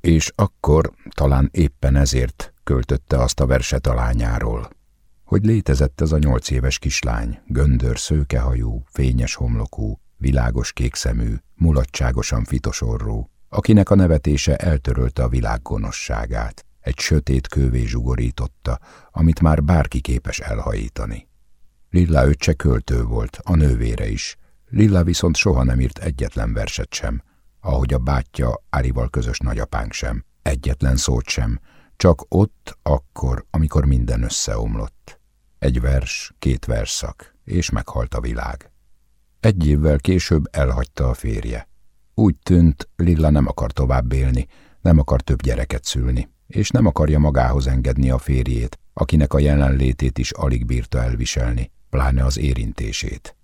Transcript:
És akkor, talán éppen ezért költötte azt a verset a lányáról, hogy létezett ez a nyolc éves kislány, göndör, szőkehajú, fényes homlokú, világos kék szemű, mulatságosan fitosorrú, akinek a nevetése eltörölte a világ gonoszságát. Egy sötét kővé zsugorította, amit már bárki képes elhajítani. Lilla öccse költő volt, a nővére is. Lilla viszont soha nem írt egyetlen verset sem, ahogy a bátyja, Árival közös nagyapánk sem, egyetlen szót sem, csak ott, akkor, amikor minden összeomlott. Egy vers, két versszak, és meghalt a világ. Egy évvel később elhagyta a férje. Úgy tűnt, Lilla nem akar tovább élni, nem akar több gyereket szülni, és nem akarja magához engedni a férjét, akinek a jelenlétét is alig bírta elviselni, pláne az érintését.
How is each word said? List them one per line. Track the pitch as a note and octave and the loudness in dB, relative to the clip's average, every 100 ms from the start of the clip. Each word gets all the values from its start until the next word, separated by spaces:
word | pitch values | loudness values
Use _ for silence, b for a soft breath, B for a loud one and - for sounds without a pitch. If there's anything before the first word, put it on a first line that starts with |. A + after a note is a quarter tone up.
És | E2 D#2+ - - | 4 2 2 -2
akkor, | G2+ _ - D2+ - - - | -2 _ 2 2 2 -8 -14
talán | - C#2+ C2+ C#2 | -2 2 2 2
éppen | - D2 _ C2+ C2+ | 2 -2 _ 0 2
ezért | C2+ C2 B1 - - _ | 2 0 -4 -8 -18 _
költötte | - B1+ B1 C2+ _ C2 | -4 -2 0 -4 _ 0
azt | B1+ - | 0 0
a | B1+ | 0
verset | C2 B1+ C2 B1+ | 0 0 -2 -2
a | |
lányáról, | A#1+ A#1 A#1 A1+ A1 A1 A1 A#1 - _ _ _ _ | -2 0 -2 -2 -2 -4 -6 -10 -20 _ _ _ _
hogy | - G2 G#2+ | -2 0 2
létezett | A2+ - C#2 C#2 - | 0 2 2 0 0
ez | D#2+ | 0
a | D#2 | 2
nyolc | D2 A#1+ - | 2 0 0
éves | C2 C2 - | -2 -2 -2
kislány, | C#2+ - A#1+ A1 A#1 - - | -4 -4 -4 -4 -6 -10 -4
göndör, | - C#2+ B1 A#1+ A#1 | 0 2 2 0 -4
szőkehajú, | - D#2 C#2 B1 B1+ A#1+ A1+ A1+ - | -2 0 0 0 0 0 -2 -6 -8
fényes | - C2 B1 A#1 - | -2 0 2 -2 -2
homlokú, | A#1+ A1+ A1 - A1 A1 _ _ | -2 -2 -4 -6 -6 -8 _ _
világos | C2 C2 A#1+ A#1 B1+ | 0 2 0 -2 -6
kék | - A#1+ - | -4 -4 -2
szemű, | B1 A1+ A1+ A#1 _ - | -4 -2 -2 -4 _ 0
mulatságosan | E2 C#2+ B1 - B1+ A#1+ - A#1+ | 2 2 0 -2 -2 -2 -2 -4
fitosorrú, | A1+ B1+ A#1 - A#1 A1+ G#1 G#1+ G#1+ _ - | -2 -2 -4 -4 -4 -4 -4 -6 -8 _ -6
akinek | - - G#2 G2 | -2 4 6 6
a | G2 | 4
nevetése | F2+ D#2 D2+ C#2+ - C#2+ | 4 2 2 0 0 0
eltörölte | E2+ C#2+ - B1 B1 - | 0 0 0 0 -2 0
a | B1 | 0
világ | B1+ G#1 A1+ | 0 -2 -4
gonoszságát. | - A1 G#1+ - - G#1+ A1+ A1 A1 - - _ | -4 -6 -6 -8 -6 -6 -4 -6 -6 -10 -20 _
Egy | - C2 | -8 -6
sötét | - D#2 - C2 - | 0 0 2 0 0
kővé | - C2 B1 A1+ | 0 2 2 -2
zsugorította, | A#1 A#1+ A#1+ A#1+ - B1+ _ - B1 B B B | -2 -2 0 -2 -4 -8 _ -8 -8 B B B
amit | - D#2+ D#2+ | 2 2 4
már | D#2 D#2 | 4 4
bárki | D2 E2+ C#2 B1 | 4 2 2 -2
képes | - A#1+ - - | -2 -4 -2 -8
elhajítani. | - G#1+ A#1 G1+ G#1+ - G#1+ A1 _ _ _ - - _ _ | -6 -6 -4 -6 -6 -8 -8 -10 _ _ _ -20 -20 _ _
Lilla | F2 E2+ D2+ C#2 | 2 4 4 4
öccse | C#2+ - | 2 0
költő | D2+ C#2+ A#1 - B1 | 0 0 0 0 -2
volt, | A1+ A1+ A1 - | -2 -4 -4 -8
a | - E2 | -2 2
nővére | D2 A#1 A1+ G#1+ G#1 | 2 2 -2 -2 -4
is. | G#1+ - - - _ _ | -6 -8 -14 -20 _ _
Lilla | A2+ G#2+ F#2 | 2 4 4
viszont | F2 E2 F2+ D2+ | 2 2 0 2
soha | G#2 C2 | 2 2
nem | B1+ B1 | 2 2
írt | B1+ - | 0 -2
egyetlen | E2 C2 A1+ - A1 | -8 -4 -6 -4 -4
verset | A1 G#1+ - - | -4 -6 -8 -8
sem, | - A1+ A1 _ _ _ _ | -8 -6 -8 _ _ _ _
ahogy | - C2 B1 | -4 -2 0
a | C2+ | -2
bátyja, | B1 C2+ - - A#1+ A1+ - | 0 -2 -4 -4 -4 -4 -4
Árival | C#2 B1+ A#1 A#1+ | -2 -2 -2 -2
közös | C2+ A#1 - | -4 -4 -4
nagyapánk | A#1 G#1 G1+ G1+ G#1+ | -4 -4 -4 -6 -6
sem, | - B1 - - _ | -6 -6 -6 -10 _
egyetlen | - C#2 C2+ C2+ C2 C2 | -4 -2 -2 0 0 0
szót | - A#1+ - | 0 -2 -2
sem, | - A1 A1+ b b b _ | -4 -2 -4 b b b _
csak | F#2 E2 - | 4 4 0
ott, | F2+ G#2 _ - - | 0 0 _ -20 -8
akkor, | - C#2+ - - B1+ B1+ - | -2 -2 -2 -6 -4 -4 -4
amikor | D#2 D#2 D#2+ C#2 | -2 0 2 2
minden | B1+ A#1 A1+ | 2 0 -2
összeomlott. | A1+ - - G#1+ A1 A1 G#1+ _ - - _ _ _ _ | -2 -4 -4 -4 -4 -6 -8 _ -20 -20 _ _ _ _
Egy | C#2 B1 | -2 0
vers, | B1 C2 C2 - - _ | 0 0 -2 -10 -12 _
két | C2+ B1 - | -2 -2 -2
versszak, | A1 G#1+ - - - - _ | -4 -4 -6 -8 -12 -20 _
és | - F2+ E2 | -4 -4 -2
meghalt | G#1+ - B1+ A#1+ | -4 -4 -6 -4
a | A1+ | -6
világ. | A1+ A1+ A1+ - - _ _ - _ _ _ _ | -6 -6 -8 -10 -18 _ _ -20 _ _ _ _
Egy | A2 F#2+ D2 | 2 4 2
évvel | D2 D#2 D2 | 4 4 2
később | - F#2 - D#2+ - | 2 0 2 0 0
elhagyta | - C2+ B1 - - C2 | -2 0 0 -4 -2 -2
a | |
férje. | A#1 A1+ G#1+ A1 A1+ - - _ _ _ - | -2 -4 -4 -6 -10 -12 -20 _ _ _ 2
Úgy | G#2+ - | 2 2
tűnt, | - F2+ E2+ - - - | 2 6 6 4 -8 -2
Lilla | F2 D#2+ D#2 | 2 4 4
nem | D2 C2 | 4 2
akar | - A1+ | -2 -4
tovább | - C2 B1+ B1 | -2 0 0 0
élni, | C2 C2 B1 - b b b | 0 0 0 -4 b b b
nem | F2+ D#2+ | 4 4
akar | C#2 C2+ | 4 0
több | - C2+ | 0 -2
gyereket | C2+ A#1 - - | 0 -2 -4 -6
szülni, | - C2+ B1 B1 - _ _ | -6 -4 -2 -2 -4 _ _
és | - G#2 | -4 0
nem | A#2+ G#2 | 4 4
akarja | - D2+ D2+ | 4 2 4
magához | D2+ B1+ B1+ C2 C2 | 4 2 2 0 0
engedni | C2 B1 B1+ C2 | 0 0 0 2
a | B1+ | 0
férjét, | - C2 B1 A#1 A#1 - - | 0 0 0 -2 -4 -8 -18
akinek | - - D#2 C#2+ | -6 2 2 4
a | D2 | 2
jelenlétét | D2 C#2+ C2+ C2+ C2 B1 C2 B1 | 4 4 2 2 0 0 -2 -2
is | B1+ | -6
alig | - C#2+ B1 A#1 | -4 -2 -2 -2
bírta | B1 A#1 B1 | -4 -2 -2
elviselni, | A#1+ A#1 A#1 - A#1+ A#1+ A#1+ _ _ | -2 -2 -4 -2 -2 -2 -6 _ _
pláne | C2+ C2 B1+ | -2 0 2
az | C2 C2 | 0 0
érintését. | C#2+ B1 A1 - G#1+ - - - - _ | -2 -2 -4 -6 -6 -6 -8 -10 -14 _